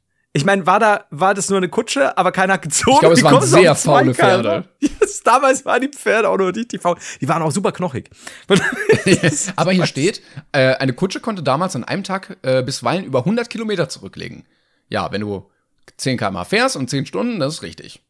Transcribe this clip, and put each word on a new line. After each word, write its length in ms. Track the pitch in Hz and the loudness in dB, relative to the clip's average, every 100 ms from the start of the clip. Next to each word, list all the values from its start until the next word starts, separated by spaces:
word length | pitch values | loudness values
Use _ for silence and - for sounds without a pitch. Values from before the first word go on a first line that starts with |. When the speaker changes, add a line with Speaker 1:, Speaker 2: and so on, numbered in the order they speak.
| _ _ _ | _ _ _
Speaker 1:
Ich 120 | 151 147 | -2 0
mein, 220 | 196 170 | 0 2
war 120 | 196 | 2
da, 260 | 220 202 - | 4 2 -2
war 240 | 147 185 | -2 0
das 160 | 202 190 | 0 0
nur 80 | 196 | 0
eine 120 | 180 | 0
Kutsche, 460 | - 240 277 277 - | -2 -4 0 0 0
aber 160 | 185 | -2
keiner 220 | 180 190 190 | 0 0 0
hat 60 | |
gezogen? 320 | 156 - - | -2 -2 4
Speaker 2:
Ich 60 | 277 | 6
glaub, 120 | 262 | 6
es 60 | 170 | 6
Speaker 1:
Wie 40 | |
Speaker 2:
waren 100 | 156 143 | 6 6
Speaker 1:
kommst 140 | - | 6
du 40 | 359 | 6
auf 40 | |
Speaker 2:
sehr 120 | 180 139 | 6 4
Speaker 1:
zwei 160 | - | 2
K 80 | 151 | 4
M 60 | 127 | 4
H? 40 | |
Speaker 2:
faule 0 | |
Pferde. 560 | 123 202 185 214 - 180 - | 2 2 2 0 -4 -6 -4
Speaker 1:
<laughs> 0 | 302 - | -4 0
Yes, 220 | 415 - | -2 0
damals 420 | - 247 277 262 - | 2 2 4 0 0
waren 160 | 240 | -2
die 60 | 269 | -2
Pferde 400 | - 220 208 202 | -4 -2 0 2
auch 80 | 190 | 0
noch 100 | 185 | 0
richtig 280 | 196 233 202 | -2 -6 -4
faul. 160 | 175 170 - - | -4 -4 -6 -8
Die 60 | 135 | -2
waren 140 | 160 | 0
auch 100 | 165 | 0
super 200 | 139 196 | -2 -2
knochig. 380 | - 175 123 - _ - - - | -4 -6 -6 -12 _ -20 -12 0
<laughs> 1080 | 190 - - 392 440 - 180 170 - - - | 2 2 -4 0 2 4 2 2 -2 -6 -2
Speaker 2:
Aber 160 | 175 | 0
hier 140 | 190 151 | 0 0
steht: 340 | - 160 - - - - | -2 -4 -4 -12 -20 -6
äh, 240 | 143 131 131 | 0 2 2
eine 180 | 135 | -2
Kutsche 260 | 123 190 285 | -2 -4 -4
konnte 220 | - 202 | -8 -6
damals 320 | 139 135 180 135 | -2 -2 -2 -6
an 80 | |
einem 200 | - 156 | -6 -8
Tag, 340 | 190 190 - 196 | -6 -8 -10 -10
äh, 180 | 135 131 | -2 -2
bisweilen 440 | 127 135 120 165 190 | -2 -4 -2 -4 -2
über 200 | 131 120 | -2 0
hundert 240 | 226 233 | -2 -4
Kilometer 400 | 214 220 196 156 | -8 -6 -4 -4
zurücklegen. 560 | - 95 - 87 - - _ _ _ - | -6 -16 -14 -14 -16 -20 _ _ _ -8
Ja, 220 | 104 85 | -4 -4
wenn 100 | 98 | -4
du 280 | 104 98 - _ _ _ _ - | -6 -8 -10 _ _ _ _ -8
zehn 200 | - 120 | -4 -2
K 100 | 107 | -2
M 100 | 92 | -4
H 80 | 90 | -4
fährst 300 | 208 262 - | 0 0 -2
und 140 | 131 | -6
zehn 160 | 139 151 | -4 -6
Stunden, 340 | 180 233 226 | -6 -6 -4
das 160 | 139 165 | -6 -6
ist 60 | |
richtig. 380 | 90 - - - _ | -12 -16 -20 -20 _